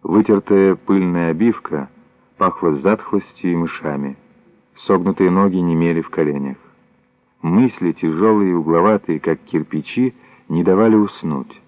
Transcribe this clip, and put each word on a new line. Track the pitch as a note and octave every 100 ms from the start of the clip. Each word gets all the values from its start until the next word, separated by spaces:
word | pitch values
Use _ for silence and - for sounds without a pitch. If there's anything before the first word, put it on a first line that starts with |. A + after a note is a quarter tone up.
Вытертая | - F#2 G#2+ G2+ - G2 G2 F2+
пыльная | - G2 F2+ F2 E2+
обивка | D#2+ A2+ A2 - D2+ C#2 _ _ _ _ _
пахла | F#2+ - E2+ C#2+
затхлостью | E2+ G#2+ - G2+ - - F#2
и | E2+
мышами. | E2 - D#2 C#2 C#2 C#2 _ _ _ _ _ _ -
Согнутые | F#2+ F2+ F#2 F#2+
ноги | F#2 G2+ F#2
немели | F2 E2 E2+ E2
в | D#2+
коленях. | - D#2 C#2+ C#2 C2+ _ _ _ _ _ _ _ _
Мысли, | D#2+ F#2 B2+ - F2+
тяжёлые | D#2 E2 D#2+ G#2+ G#2+ G2
и |
угловатые, | F2 D#2 E2 F#2+ G#2+ - D#2
как | E2 D#2
кирпичи, | - D#2+ D2+ D#2 D2 - B2+ - _ _ _
не | D#2+
давали | F2 F#2+ A2+ A2
уснуть. | G2+ - E2 C#2+ B1+ -